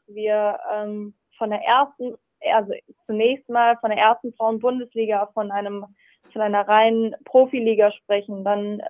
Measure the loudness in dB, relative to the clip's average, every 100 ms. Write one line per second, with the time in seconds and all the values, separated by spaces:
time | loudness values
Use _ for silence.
0 | _ -6 -2 0 0 -2 -6 -6 -6 -8
1 | -10 -16 _ -8 -6 -4 2 2 2 -4
2 | -12 -12 _ _ 0 0 0 -6 -14 _
3 | -8 0 0 0 -4 0 2 2 0 2
4 | 2 2 -4 -4 -4 -2 -2 -4 -6 -6
5 | -2 -2 -4 -6 -6 -6 -6 -8 -14 _
6 | _ _ _ -6 -2 0 4 4 6 4
7 | -2 -6 2 4 4 2 0 4 2 2
8 | -2 -2 -2 -6 -2 -2 -2 -6 0